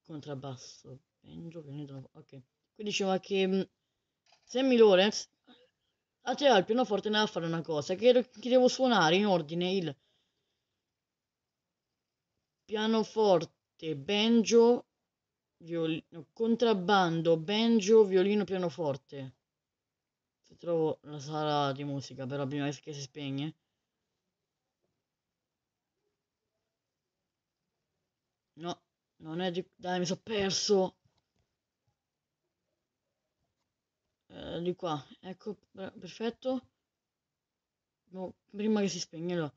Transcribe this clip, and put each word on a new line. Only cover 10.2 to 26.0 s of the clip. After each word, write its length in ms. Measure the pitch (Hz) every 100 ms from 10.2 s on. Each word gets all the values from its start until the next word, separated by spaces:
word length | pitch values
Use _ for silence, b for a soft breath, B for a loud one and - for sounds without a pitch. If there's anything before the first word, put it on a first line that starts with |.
| _ _ _ _ _ _ _ _ _ _ _ _ _ _ _ _ _ _ _ _ _ _ _ _ _
pianoforte, 1300 | 214 214 220 214 220 214 175 165 _ _ _ 160 147
banjo, 920 | 139 208 220 233 185 233 233 240 - _ _ _ _ _ _ _
viol-, 460 | 165 170 160 160 _
no, 180 | 170 143
contrabbando, 1040 | - 226 226 233 208 175 202 175 165 165 196
banjo, 680 | 160 214 226 226 190 220 202
violino, 380 | 190 196 208
pianoforte. 920 | 190 190 175 151 156 135 _ 139 131 _ _ _ _ _ _ _ _ _ _ _
Se 140 | _ _
trovo 420 | 165 170 156 -
la 160 | 143 147
sala 520 | 139 156 151 147 143
di 100 | 135
musica, 420 | 143 139 127 127 131
però 220 | 143 135
prima 220 | 143 143
che 240 | 139 -
si 80 | 143
spegne. 540 | 135 151 139 135 156 - _ _ _ _ _ _ _ _ _ _ _ _ _ _ _ _ _ _ _ _ _ _ _ _